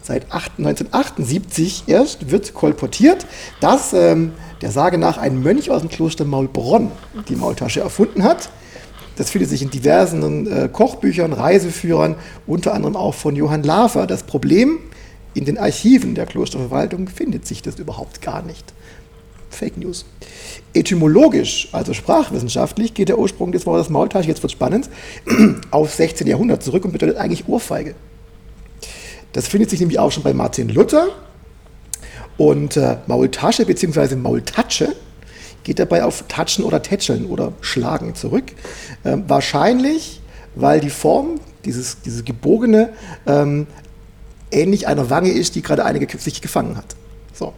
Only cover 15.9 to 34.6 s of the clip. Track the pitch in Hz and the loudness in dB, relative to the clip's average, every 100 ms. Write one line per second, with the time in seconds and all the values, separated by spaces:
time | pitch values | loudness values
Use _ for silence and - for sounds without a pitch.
15.9 | 254 - 170 170 - - 139 123 131 - | 6 6 -4 -4 -4 -4 -4 -4 -2 -2
16.9 | 180 185 - 320 147 - - 160 - 151 | -4 -8 -6 -4 -4 -8 -10 -10 -10 -12
17.9 | - - - - - 165 - - - - | -10 -12 -12 -10 -8 -10 -16 -20 -20 -20
18.9 | - - - - - - - 220 - 175 | -20 -20 -20 -20 -20 -18 -10 -10 -8 -10
19.9 | 349 - - - - - - - - 165 | -10 -16 -20 -20 -18 -18 -18 -2 -2 0
20.9 | 175 156 175 311 - 120 - - - - | 2 6 8 6 4 0 -4 -6 -6 -6
21.9 | - - 320 269 127 120 123 123 - 226 | -6 2 2 2 -4 -4 -2 -2 -2 -4
22.9 | - 190 - 190 - 175 180 175 170 165 | 0 2 2 0 -2 -2 -2 0 0 2
23.9 | 147 202 196 160 156 139 - 127 202 285 | 0 2 0 0 -2 -6 -2 0 0 -4
24.9 | - - - - - 190 - - 147 151 | -12 -18 -14 0 6 6 6 0 0 0
25.9 | - 160 - 147 131 233 - 131 165 185 | 2 0 0 0 2 2 0 0 -2 -2
26.9 | - 156 - 190 170 - 233 - 156 156 | 0 0 0 -2 -4 -2 -4 -2 -6 -8
27.9 | - - - - - - - - - - | -14 -20 -20 -20 -20 -20 -20 -20 -18 -16
28.9 | - - - - 131 - 202 - 165 175 | -16 -18 -18 -8 -6 -2 0 2 2 0
29.9 | - 147 151 139 131 120 - 117 113 156 | 2 0 0 0 0 -2 -4 0 2 4
30.9 | 302 370 - - - - - - - - | 4 2 -4 -20 -20 -20 -20 -20 -20 -16
31.9 | - - - - - 151 143 147 151 127 | -14 -14 -18 -16 2 4 4 0 2 2
32.9 | 120 - 123 131 - 165 240 196 - 180 | 0 -2 2 2 2 0 2 2 2 0
33.9 | 151 139 131 123 120 - - | 2 0 0 -2 -2 -2 -4